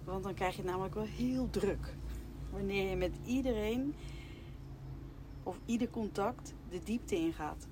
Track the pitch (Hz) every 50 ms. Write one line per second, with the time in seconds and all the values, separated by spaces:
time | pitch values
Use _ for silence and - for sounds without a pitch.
0 | - - 185 190 185 196 180 - 196 185 180 - 180 185 180 185 190 185 - 208
1 | 214 208 214 - 240 254 254 254 254 214 - 196 202 196 170 - - - - -
2 | - - - - - - - - - - 190 196 202 196 196 196 190 190 190 180
3 | 185 180 - - - - 247 269 254 262 233 214 208 214 233 254 269 285 294 -
4 | - - - - - - - - - - - - - - - - - - - -
5 | - - - - - - - - - - 180 - - - 233 220 247 240 - 240
6 | 220 196 - 202 196 220 233 - - - - - - - 170 180 - - 220 233
7 | - - 208 170 165 165 160 - 156 151 156 - - -